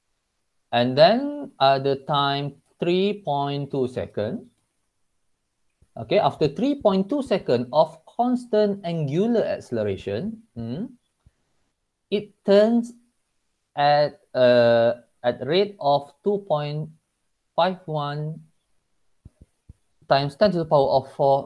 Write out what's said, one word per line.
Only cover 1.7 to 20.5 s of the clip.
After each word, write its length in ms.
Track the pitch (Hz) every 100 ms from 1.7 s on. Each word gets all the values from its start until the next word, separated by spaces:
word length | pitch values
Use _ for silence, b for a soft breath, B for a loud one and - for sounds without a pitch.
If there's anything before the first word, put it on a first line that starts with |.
| 139
the 160 | 139 139 -
time 480 | 147 139 139 147 - _ -
three 440 | 170 180 196 202 151
point 460 | 143 143 143 139
two 160 | 139 123
second. 580 | 123 87 - 104 190 - _ _ _ _ _ _ _ _ _ _ _ _ _ _ -
Okay, 220 | 113 190
after 280 | 147 - 151
three 300 | 170 262 285
point 320 | 208 190 196
two 140 | 294
second 420 | 247 190 - 123 123
of 240 | 147 160 - _
constant 800 | - 247 247 - 214 208 202 180
angular 560 | 165 143 156 226 226
acceleration, 1000 | - 98 - 117 104 95 - 101 196 220 -
hmm, 400 | 120 113 139 233 - _ _ _ _ _ _ _ _ _ _ -
it 260 | 208 208 _ -
turns 480 | 202 214 233 233 - _ _ _ _ _ _ _ -
at, 460 | 143 147 147 - _ 127
uh, 680 | 127 123 117 117 117 120 - _
at 180 | 123 120
rate 340 | 123 180 202 -
of 320 | 143 143 143 _
two 220 | 202 202 202
point 440 | 151 147 151 156 - _ _ _ _ _ -
five 260 | 175 180 -
one 560 | 151 143 147 151 156 - _ _ _ _ _ _ _ - _ _ _ - - _ _ -
times 320 | 139 143 -
ten 160 | 214